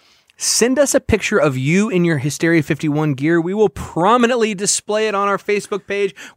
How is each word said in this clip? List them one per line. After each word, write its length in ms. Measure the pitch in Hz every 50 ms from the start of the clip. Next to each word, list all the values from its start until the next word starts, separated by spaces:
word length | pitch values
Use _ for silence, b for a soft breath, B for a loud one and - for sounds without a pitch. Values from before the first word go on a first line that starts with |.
| b b b b b b b
Send 440 | - - - - - 220 247 262 294
us 160 | 277 - -
a 40 | 262
picture 380 | - - 214 202 - - 214 170
of 180 | 143 151 127
you 320 | 131 131 147 170 190 214 220
in 160 | 185 180 170
your 140 | 170 165 135
Hysteria 440 | 120 147 139 - 170 165 165 165
fifty-one 520 | 143 - 160 - - 151 143 151 156 151 139
gear. 260 | 123 139 160 170 170
We 140 | 160 180 196
will 140 | 220 214 196
prominently 840 | - - - - - 160 175 202 233 254 240 233 262 233 220 220 208
display 520 | 180 208 - - - - - 208 214 220
it 80 | 214 202
on 140 | 196 202 202
our 100 | 196 190
Facebook 480 | - - 208 202 - - 214 196 -
page. 280 | - 202 202 202 196 - B B B B